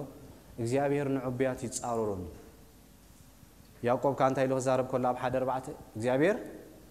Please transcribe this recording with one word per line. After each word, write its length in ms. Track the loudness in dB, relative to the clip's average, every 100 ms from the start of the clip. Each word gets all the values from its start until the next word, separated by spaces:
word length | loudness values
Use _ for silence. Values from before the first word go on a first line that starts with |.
| -6 -12 -20 -20 -20
እግዚኣብሔር 520 | -6 0 2 2 2 0
ንዑብያት 500 | -2 -2 0 0 0
ይጻረሮም 640 | -6 -6 -2 0 0 -2
እዩ። 80 | -6 -12 -18 -20 -20 -20 -20 -20 -20 -20 -20 -20 -20 -20 -20 -4
ያዕቆብ 300 | 0 2 2
ከዓ 120 | 4 2
እንታይ 180 | 4
ኢሉ 80 | 2
ክዛረብ 320 | 2 2 2 2
ከሎ 160 | 0
ኣብ 120 | 0 0
ሓደ 180 | 0 0
ኣርባዕተ 300 | 0 -2 -6 -12 -12
እግዚኣብሔር 460 | -4 2 4 4 2 -4 -12 -16 -20 -20